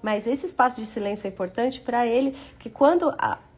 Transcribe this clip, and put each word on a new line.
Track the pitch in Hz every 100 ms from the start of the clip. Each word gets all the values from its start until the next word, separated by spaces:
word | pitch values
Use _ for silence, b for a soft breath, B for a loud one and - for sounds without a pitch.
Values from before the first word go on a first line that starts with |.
Mas | 220 208 214
esse | 269 370
espaço | - 254 240
de | 214
silêncio | - 202 208 196
é |
importante | - 185 208 247 262
pra | - 240 240
ele, | 240 269 269 B -
que | -
quando | - 277 349 330 -
a | 107 - -